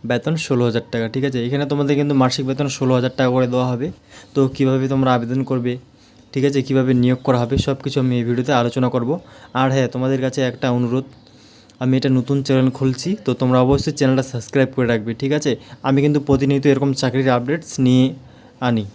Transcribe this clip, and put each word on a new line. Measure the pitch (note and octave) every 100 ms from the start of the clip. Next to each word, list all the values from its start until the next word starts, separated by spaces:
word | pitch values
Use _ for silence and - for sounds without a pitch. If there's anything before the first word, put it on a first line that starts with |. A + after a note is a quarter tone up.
| A#2
বেতন | A#2+ D3 D#3+
ষোলো | - B2+ A#2+
হাজার | A2+ -
টাকা, | A#2 A2+
ঠিক | C3
আছে? | C#3 B2+ A#2+
এখানে | C#3+ C#3+
তোমাদের | C#3+ C#3+ C#3+
কিন্তু | D3 C#3
মাসিক | B2+ - C3
বেতন | C3+ C#3+
ষোলো | - C3 B2+
হাজার | B2+ B2+
টাকা | C3
করে | B2+ B2
দেওয়া | B2 B2+
হবে। | A#2+ D3+ - _ - -
তো | C#3+ C3+
কীভাবে | C3+ C3+ C3 C3
তোমরা | C3+ C3
আবেদন | B2 A#2 C3
করবে, | B2+ C3 B2 B2 - _ _ - -
ঠিক | C#3 C#3
আছে, | C#3
কীভাবে | C3 C3+ B2+
নিয়োগ | B2 B2 B2+
করা | C3 B2
হবে, | A#2+ C3+
সব | - C3+
কিছু | C#3 C3+
আমি | B2+ B2
এই |
ভিডিওতে | A#2 A#2+ B2+
আলোচনা | C3 A#2+ C3 B2+
করব। | B2+ A#2 F3 - - -
আর | B2+ C3
হ্যাঁ, | C3+ B2
তোমাদের | B2+ C3 C3+
কাছে | C3 C3
একটা | B2+ B2 C3+
অনুরোধ, | B2 A#2+ B2+ C3+ - - - - - - -
আমি | B2+ C3
এটা | C3+
নতুন | C3 B2+ C#3
চ্যানেল | C3+ C3+ B2+
খুলছি, | B2+ C3 C3 E3+ G#3 -
তো |
তোমরা | B2 B2+ B2+
অবশ্যই | B2+ C#3 D3+
চ্যানেলটা | D3 C3 C3
সাবস্ক্রাইব | B2+ B2 - C3+ C3 C3+
করে | A#2+
রাখবে, | A2+ G#2+
ঠিক | A2+ C3+
আছে? | D3 D3 A2+ - B2+
আমি | C3 C3+
কিন্তু | D3 D3
প্রতিনিয়ত | C#3 C3+ C#3 C#3 C#3+
এরকম | C3+ C#3
চাকরির | C3 C3 B2+ C3+
আপডেটস | A#2+ B2 D#3+ - -
নিয়ে | B2+ B2+ C3 C3 - - - -
আনি | B2+ A#2 G2